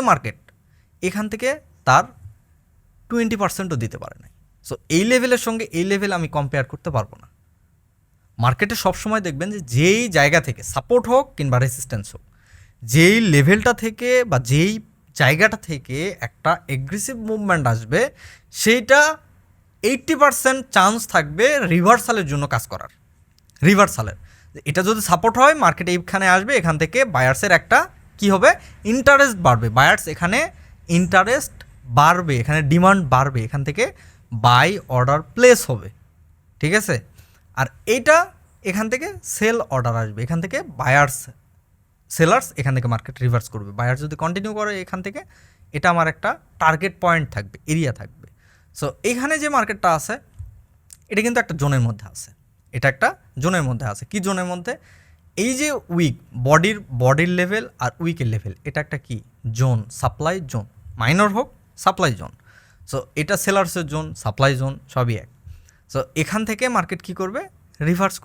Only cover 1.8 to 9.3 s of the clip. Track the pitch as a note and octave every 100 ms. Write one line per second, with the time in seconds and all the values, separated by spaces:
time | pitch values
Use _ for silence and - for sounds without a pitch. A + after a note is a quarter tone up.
1.8 | - C3+ - - - - _ _ _ _
2.8 | _ _ _ A#3 A3+ G#3 F#3+ - F#3 C#3+
3.8 | A2+ E2+ - - - _ _ _ - C#3
4.8 | _ D#3+ G#3+ B3+ B3 A#3+ - A3+ - E3
5.8 | F#3 G3 G3+ F3+ D#3 D3+ C#3 C#3+ B2+ D3
6.8 | F3 C3+ G#2 - - _ _ _ _ _
7.8 | _ _ _ _ _ - A#2 - G#3 A3+
8.8 | F#3+ F3+ G#3+ A3 F3+